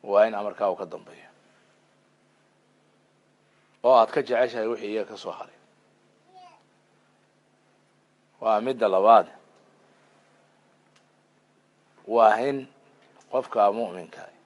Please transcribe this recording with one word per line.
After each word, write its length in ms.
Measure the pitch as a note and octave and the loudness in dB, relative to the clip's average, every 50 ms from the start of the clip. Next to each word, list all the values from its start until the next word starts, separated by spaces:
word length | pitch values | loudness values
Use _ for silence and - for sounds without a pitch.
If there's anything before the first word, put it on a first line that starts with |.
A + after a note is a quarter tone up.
| - | -4
Waa 240 | G#2+ G2+ G2+ G#2+ | 2 4 4 4
in 80 | A2+ A2 | 4 0
amarkaa 360 | G2+ G#2 G#2 - - G#2 G2 | -6 -8 -8 -6 -4 -4 -4
uu 60 | F2+ | -2
ka 100 | - F#2+ | -4 -8
dambeeyo. 420 | E2+ E2 F2 - - - - - - _ _ _ _ _ _ _ _ _ _ _ _ _ _ _ _ _ _ _ _ _ _ _ _ _ _ _ _ _ _ _ _ _ _ _ _ _ _ _ _ _ _ _ _ _ _ _ _ _ _ - | -14 -14 -18 -18 -20 -20 -20 -20 -20 _ _ _ _ _ _ _ _ _ _ _ _ _ _ _ _ _ _ _ _ _ _ _ _ _ _ _ _ _ _ _ _ _ _ _ _ _ _ _ _ _ _ _ _ _ _ _ _ _ _ 2
Oo 100 | A#2+ C3 | 4 6
aad 140 | A#2+ A2+ A2 | 6 4 4
ka 120 | - D3+ C3+ | 0 -6 -4
jeceshahay 440 | A#2 B2 A2+ B2+ A#2+ A#2 A#2+ A2 A2 | -2 -2 -2 -2 -2 -2 -6 -6 -6
wixii 240 | A#2 G#2 - G#2 G#2+ | -6 -8 -8 -8 -6
iyaga 180 | A2 G2+ - | -6 -8 -8
ka 60 | A2 | -12
soo 140 | G2 - - E2+ | -14 -14 -14 -14
haray. 260 | - - - _ _ _ _ _ _ _ _ _ _ _ _ _ _ _ _ _ F#5 F5+ F4 - _ _ _ _ _ _ _ _ _ _ _ _ _ _ _ _ _ _ _ _ _ _ _ _ _ _ _ _ _ _ _ _ _ _ _ _ _ | -14 -16 -20 _ _ _ _ _ _ _ _ _ _ _ _ _ _ _ _ _ -20 -20 -20 -20 _ _ _ _ _ _ _ _ _ _ _ _ _ _ _ _ _ _ _ _ _ _ _ _ _ _ _ _ _ _ _ _ _ _ _ _ _
Waa 200 | - A2+ A2 G#2+ | -2 -2 -2 0
midda 280 | A2 B2+ C3 A#2 A2+ G#2 | -2 -4 -4 -2 -2 0
labaad. 380 | F#2+ F#2 F#2+ A2 A#2 G#2+ F2+ - - - _ _ _ _ _ _ _ _ _ _ _ _ _ _ _ _ _ _ _ _ _ _ _ _ _ _ _ _ _ _ _ _ _ _ _ _ _ _ _ _ _ _ _ _ _ _ _ _ _ _ _ _ _ | 0 2 6 6 6 6 6 2 -10 -20 _ _ _ _ _ _ _ _ _ _ _ _ _ _ _ _ _ _ _ _ _ _ _ _ _ _ _ _ _ _ _ _ _ _ _ _ _ _ _ _ _ _ _ _ _ _ _ _ _ _ _ _ _
Waa 300 | G2 A2 A#2 A2+ G#2+ G#2+ A2 | -2 2 4 4 4 4 2
in 260 | A#2+ C#3+ C#3 C#3 C3 - _ _ _ _ _ _ _ _ _ _ _ _ | -2 -4 -6 -6 -10 -14 _ _ _ _ _ _ _ _ _ _ _ _
qofka 420 | - C3 C3 - - A2+ G#2 G2+ G2+ | -8 -8 -6 -4 0 2 2 2 2
mu'minka 480 | A2+ A#2 F#2+ F2 F#2 E2+ - - - - | -2 -6 -8 -8 -12 -16 -16 -18 -20 -20
ah 100 | - _ _ _ | -20 _ _ _